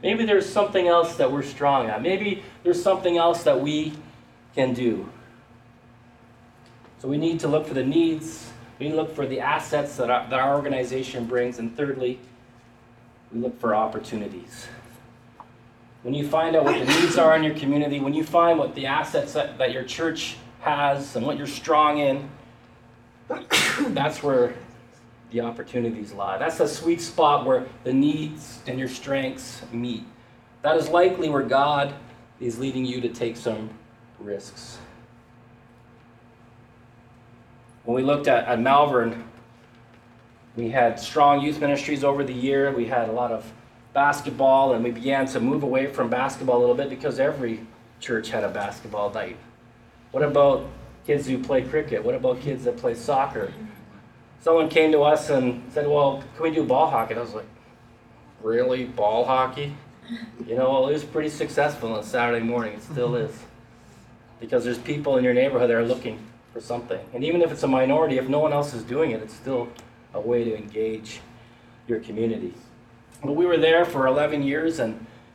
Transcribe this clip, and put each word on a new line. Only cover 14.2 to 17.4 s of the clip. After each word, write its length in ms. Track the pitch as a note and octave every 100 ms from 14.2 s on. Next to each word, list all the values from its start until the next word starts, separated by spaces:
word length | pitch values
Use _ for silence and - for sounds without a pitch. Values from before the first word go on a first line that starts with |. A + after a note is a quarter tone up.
| G2 F2+ - - - - - - - - - - - - - - - -
When 120 | B2
you 140 | C#3+ C#3+
find 280 | D#3+ E3 D#3+
out 80 |
what 160 | C3+ A#2+
the 60 | C3
needs 320 | D#3+ E3+ F3
are 180 | D#3+
in 80 | D#3+